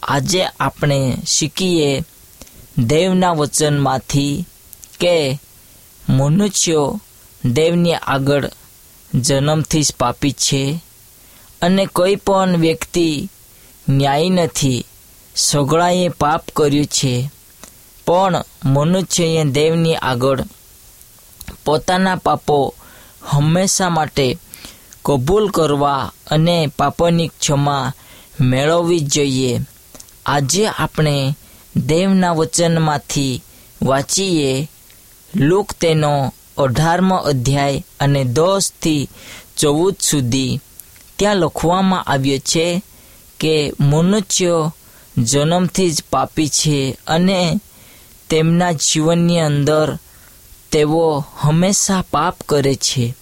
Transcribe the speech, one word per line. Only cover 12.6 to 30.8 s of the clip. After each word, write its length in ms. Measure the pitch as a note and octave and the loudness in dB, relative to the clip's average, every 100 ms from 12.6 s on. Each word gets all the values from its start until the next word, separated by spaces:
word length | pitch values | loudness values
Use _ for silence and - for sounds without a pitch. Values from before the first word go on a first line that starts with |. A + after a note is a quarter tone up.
| D#3+ D#3+ - F3 E3 D3 - - - - - - - | 2 0 -4 -2 0 -2 -8 -14 -20 -20 -20 -12 -2
ન્યાયી 420 | C3+ C#3 C#3+ F3 | 0 2 0 2
નથી. 560 | F#3 E3 - C#3 B2 - - - - - - | 0 0 0 -2 -2 -6 -20 -20 -20 -14 -6
સગળાએ 720 | - D3 C3+ D#3+ F3 F3+ F3+ | -2 0 0 2 2 2 0
પાપ 340 | E3+ D3 D#3+ - | -2 -2 -2 -4
કર્યું 360 | - D3+ C#3+ C#3+ | 0 2 2 0
છે, 280 | - C3+ B2 C#3 - - - - - - - | -2 -2 -2 -6 -10 -20 -20 -20 -20 -20 -10
પણ 420 | - E3+ F#3+ E3 - - C#3 | -2 2 2 0 -6 -6 0
મનુષ્યએ 760 | C3+ D3+ F#3 F#3 - E3 D#3+ D3+ | 2 2 0 0 -2 0 0 0
દેવની 560 | C3 D#3 E3 E3 D#3+ | 2 2 2 0 0
આગળ 400 | B2+ B2 C3 C3 - - - - - - - - - - - - | -2 0 0 0 -4 -12 -20 -20 -20 -20 -20 -20 -20 -20 -20 -10
પોતાના 540 | - D3+ - F#3 F#3+ F3+ | -4 -2 0 0 0 -2
પાપો 420 | - D3 - D3 C3+ - - - - - | -2 -2 0 0 0 -6 -20 -20 -20 -20
હંમેશા 680 | - C#3+ D3+ E3+ F#3+ - F#3 | -4 0 2 0 0 0 -2
માટે 380 | E3 D3+ - C3 - - - - - - - | -2 -2 0 -2 -2 -10 -20 -20 -20 -20 -12
કબૂલ 440 | - C#3+ B2+ G3+ G#3 | -2 -2 2 0 2
કરવા 600 | E3+ D#3 C#3+ C#3+ C#3 A2+ - - | 0 0 2 0 -2 -6 -12 -4
અને 300 | D#3 D#3+ E3+ D3+ | 0 2 2 0
પાપોની 600 | - C#3+ - E3+ E3+ E3 | -2 -4 0 0 2 -2
ક્ષમા 640 | - - C#3+ C#3+ C#3+ B2+ - - - - - | -4 -2 0 0 -2 -4 -8 -18 -20 -20 -2
મેળવવી 680 | B2+ B2+ C#3+ E3+ E3+ F3 C#3+ | 0 2 2 0 2 0 0
જોઈએ. 460 | D3+ C#3+ C3 C3 A#2 C3 - - - - - - | -2 0 0 -2 -2 -6 -12 -20 -20 -20 -14 -4
આજે 380 | C#3 C3+ F3 G#3+ | -2 -2 0 -2
આપણે 500 | - | -2